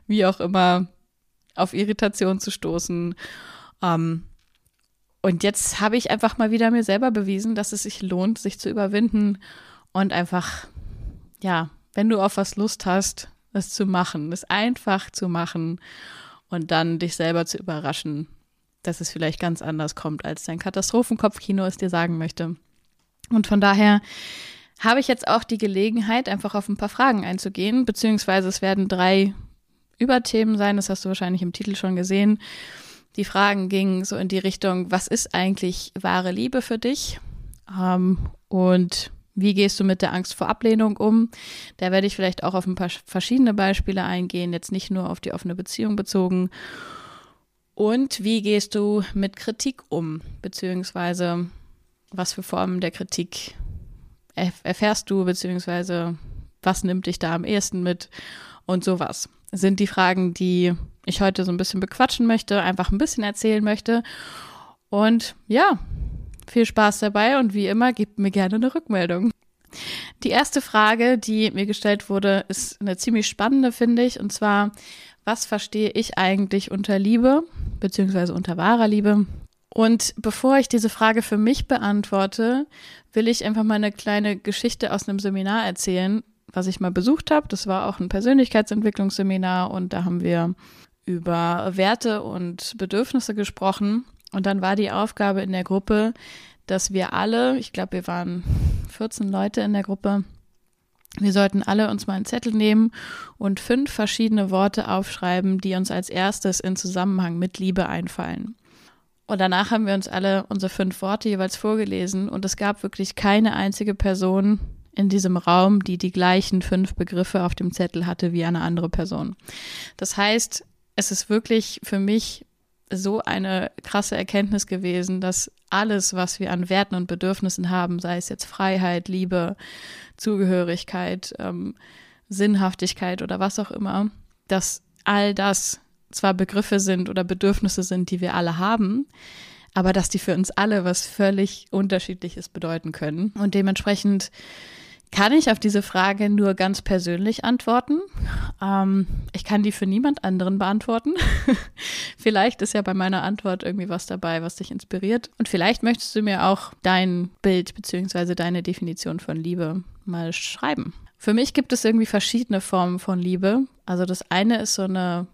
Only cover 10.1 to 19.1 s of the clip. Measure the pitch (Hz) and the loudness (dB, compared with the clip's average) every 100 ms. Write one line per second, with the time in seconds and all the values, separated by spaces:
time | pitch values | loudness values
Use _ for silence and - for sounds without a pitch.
10.1 | - 175 175 - - - - - - - | 0 -2 -2 -4 -10 -14 -16 -16 -12 -12
11.1 | - - - 190 170 160 - _ - 220 | -12 -20 -8 -2 -2 -2 -8 _ 0 2
12.1 | 220 196 - 196 - 208 - 196 185 190 | 4 2 0 -4 -2 -4 -2 0 0 0
13.1 | - - - _ 202 - - 196 185 180 | -6 -16 -20 _ -6 -4 -2 0 2 0
14.1 | 170 151 175 - 196 226 247 - 190 - | -2 -6 -8 -4 0 0 0 0 -2 -2
15.1 | - 185 170 170 170 165 170 - - - | -6 -4 -2 -4 -4 -4 -6 -12 -20 -20
16.1 | - - - - 175 160 160 165 165 170 | -20 -20 -20 -8 -6 -2 0 0 0 -2
17.1 | - 165 170 165 - - 156 147 147 160 | -2 0 0 -2 -6 -6 -6 -4 -4 -4
18.1 | 147 156 - _ _ _ _ - 170 165 | -6 -8 -14 _ _ _ _ -8 -6 -6